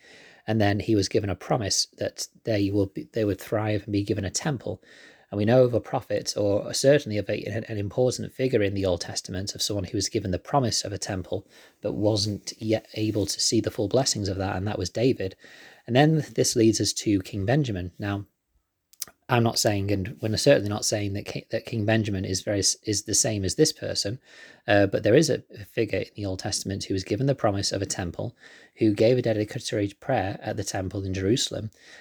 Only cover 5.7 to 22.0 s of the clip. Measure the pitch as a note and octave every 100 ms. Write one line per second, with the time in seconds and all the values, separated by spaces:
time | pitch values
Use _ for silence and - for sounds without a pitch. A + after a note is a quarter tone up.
5.7 | A2+ - C3+ - G#2 - - G2+ G2+ -
6.7 | - C3+ D3 A2+ G#2 G2+ G#2+ - G#2+ A2
7.7 | G#2+ G2+ C3 B2+ A2+ G#2 - C3 A#2+ G2+
8.7 | G2+ F#2+ F2 - F#2 - F#2+ G2+ - -
9.7 | G#2 F#2+ G#2 - A2 G2 F2+ - C#3+ A#2+
10.7 | - G2+ G2 - F#2+ F2 F#2+ - - -
11.7 | _ - B1+ G#2+ G#2+ G#2 G2 - - A2
12.7 | A2 - - G#2+ A2 F#2+ - - A#2 G#2
13.7 | - G2+ B2 C3+ A2 G2 F#2+ F#2+ F#2+ G2+
14.7 | G#2 F2 - B2+ - F#2+ - - - -
15.7 | - - A#2 D3+ F#2+ - A2 B2 - A2
16.7 | G#2+ G#2 - A2+ G2 - G#2 F#2+ C#3+ B2+
17.7 | F#2+ F2+ - G2+ G2+ G2+ _ _ _ _
18.7 | _ _ - - _ - A#2+ A2+ - A#2
19.7 | G2+ G2 G2+ F2+ - A2 G#2+ C#3+ C#3 G2+
20.7 | G#2+ - G#2+ G2+ G2 - - - A2+ -
21.7 | A#2 G#2 A2+